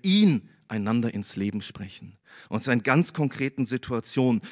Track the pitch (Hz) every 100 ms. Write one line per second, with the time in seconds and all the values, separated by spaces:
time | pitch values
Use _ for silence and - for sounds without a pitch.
0 | 196 202 208 120 - _ - 110 104 120
1 | 113 101 98 - 101 104 - - 98 -
2 | - - _ - - 107 - 120 120 139
3 | 175 - 143 - 135 - 123 127 - 120
4 | - - 127 113 -